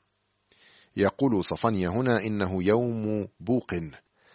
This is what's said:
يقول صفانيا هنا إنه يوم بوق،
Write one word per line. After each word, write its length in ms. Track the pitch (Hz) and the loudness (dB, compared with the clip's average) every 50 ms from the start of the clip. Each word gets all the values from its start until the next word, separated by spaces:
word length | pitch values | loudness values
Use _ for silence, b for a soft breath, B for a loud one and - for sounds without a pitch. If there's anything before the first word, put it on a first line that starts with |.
| _ _ _ _ _ _ _ _ _ b b b b b b b b b b | _ _ _ _ _ _ _ _ _ b b b b b b b b b b
يقول 460 | 98 98 98 - - 135 135 113 95 87 | 0 0 2 2 2 2 2 2 2 0
صفانيا 460 | - - - - 117 110 95 90 85 | -2 -4 0 0 0 0 2 0 0
هنا 280 | 90 117 131 127 117 | 0 0 2 2 2
إنه 460 | 107 113 110 107 104 98 90 92 92 90 | 2 0 -2 -2 -2 -2 -2 -2 0 2
يوم 640 | 98 107 120 123 120 117 113 107 107 107 104 95 - _ - | 2 2 2 2 0 -2 -4 -4 -2 -2 -4 -4 -8 _ -10
بوق، 320 | 82 104 127 123 - - 90 87 82 76 - - _ _ b b b b | -4 -2 -2 -2 -2 -4 -6 -6 -6 -8 -12 -18 _ _ b b b b